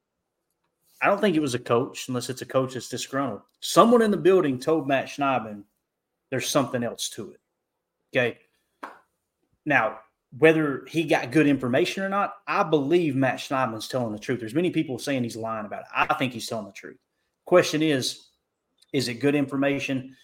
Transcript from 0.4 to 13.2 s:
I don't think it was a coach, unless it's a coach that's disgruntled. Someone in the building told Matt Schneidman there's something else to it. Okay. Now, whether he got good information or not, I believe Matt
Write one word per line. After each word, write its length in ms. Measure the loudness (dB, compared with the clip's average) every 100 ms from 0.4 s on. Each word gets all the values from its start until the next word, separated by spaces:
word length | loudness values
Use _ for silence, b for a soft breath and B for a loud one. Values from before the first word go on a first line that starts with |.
| _ _ _ _ _ -2
I 60 | 0
don't 140 | 2
think 160 | 2 2
it 40 |
was 140 | 0
a 40 | -2
coach, 500 | 0 0 0 -6 -8
unless 200 | -6 -6
it's 120 | -8
a 40 | -2
coach 280 | -2 -2
that's 140 | -6 -10
disgruntled. 540 | -10 -6 -4 -6 -8 _ _
Someone 420 | 0 6 8 8
in 80 | 6
the 60 | 4
building 420 | 6 6 4 0
told 300 | 0 0 2
Matt 180 | 0 -2
Schneidman 560 | -2 0 0 -2 -12 -16 _ _ _ _ _ -8
there's 180 | -6 0
something 340 | 0 0 -2
else 260 | -4 -6 -10
to 200 | -10 -14
it. 100 | -16 _ _ _ _ _ _ _
Okay. 260 | 0 0 -2 _ _ _ _ -18 -18 _ _ _ _ _ _
Now, 360 | 0 0 0 -4 -18 _ _ 2
whether 480 | 4 4 2 -4 -6
he 160 | -4
got 260 | 0 0 2
good 160 | 2 4
information 560 | 2 2 0 0 -2
or 60 | -4
not, 260 | -2 -4 -6 -4
I 160 | -2
believe 520 | 2 0 2 2 2
Matt 240 | 2